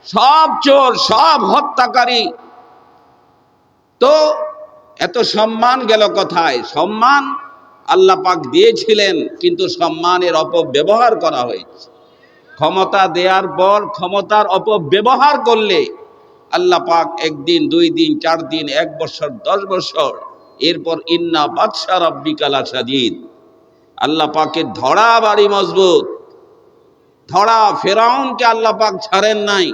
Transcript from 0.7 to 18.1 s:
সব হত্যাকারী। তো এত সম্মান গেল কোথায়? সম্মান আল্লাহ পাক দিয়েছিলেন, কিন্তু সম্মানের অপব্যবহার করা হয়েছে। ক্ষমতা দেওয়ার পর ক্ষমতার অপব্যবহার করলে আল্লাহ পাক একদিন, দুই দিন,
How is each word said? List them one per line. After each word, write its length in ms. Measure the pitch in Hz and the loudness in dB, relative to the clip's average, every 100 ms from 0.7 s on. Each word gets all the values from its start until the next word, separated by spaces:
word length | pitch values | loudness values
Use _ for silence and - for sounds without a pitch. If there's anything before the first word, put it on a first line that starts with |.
| 277 262 220 | 4 4 0
সব 420 | - 220 320 285 | 0 2 2 2
হত্যাকারী। 840 | 196 269 - - 247 254 247 240 208 - - - - _ _ _ _ _ _ _ _ _ _ _ _ _ | 2 0 0 -2 0 0 0 0 -4 -8 -20 -20 -20 _ _ _ _ _ _ _ _ _ _ _ _ _
তো 340 | 254 311 302 302 - - - - _ - | 2 4 2 -2 -8 -12 -20 -20 _ -8
এত 200 | 175 240 | -4 -2
সম্মান 680 | 220 208 220 226 240 262 226 | -2 0 -2 2 0 2 2
গেল 220 | 220 208 | 2 2
কোথায়? 540 | 190 185 170 165 127 | 0 -2 0 0 -2
সম্মান 720 | - 147 180 214 240 285 277 269 - - _ _ - | -4 -2 -2 2 2 2 0 -10 -12 -20 _ _ -2
আল্লাহ 360 | 170 190 185 | 2 4 2
পাক 160 | 185 180 | 0 -2
দিয়েছিলেন, 1000 | 127 151 220 220 - 214 196 160 - - | 0 2 4 2 0 0 2 -2 -6 -4
কিন্তু 320 | 175 170 180 | -4 -2 -4
সম্মানের 680 | 175 170 160 175 180 180 | -2 -4 -2 0 0 2
অপব্যবহার 840 | 160 151 170 160 139 165 220 240 196 | 0 0 -2 0 0 2 4 2 2
করা 200 | 165 139 | -2 -2
হয়েছে। 500 | 123 95 - - - _ _ _ _ _ _ | -6 -8 -12 -20 -20 _ _ _ _ _ _
ক্ষমতা 540 | - 156 185 190 202 190 | -4 -2 0 0 2 0
দেওয়ার 400 | 165 180 190 190 | 2 2 0 -2
পর 400 | 151 190 208 202 | 0 2 2 -2
ক্ষমতার 580 | - 180 202 196 214 202 | -6 -4 -4 0 0 2
অপব্যবহার 920 | 185 220 214 147 190 220 254 285 285 | 0 0 -2 0 0 2 4 2 2
করলে 460 | 233 226 214 175 127 - - _ _ _ _ | 0 0 2 0 0 -6 -20 _ _ _ _
আল্লাহ 280 | 165 180 175 | -2 0 0
পাক 260 | 175 165 160 - | 2 0 0 -4
একদিন, 480 | 160 151 143 170 147 | -6 -4 -2 0 2
দুই 220 | 165 170 | 2 2
দিন, 280 | 160 160 | 2 0